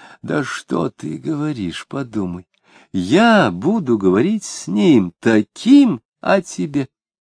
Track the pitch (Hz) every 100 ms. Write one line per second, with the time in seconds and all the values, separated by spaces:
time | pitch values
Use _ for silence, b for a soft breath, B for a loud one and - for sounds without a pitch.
0 | B B - 156 131 - - 180 151 -
1 | 151 151 135 147 151 131 90 - - 139
2 | 127 107 92 87 - _ b b b 95
3 | 90 165 233 214 127 87 135 220 135 113
4 | 95 95 165 214 - - - 104 180 127
5 | 90 - 117 113 101 - 220 285 262 127
6 | _ _ - 196 180 - 170 143 131 _
7 | _ _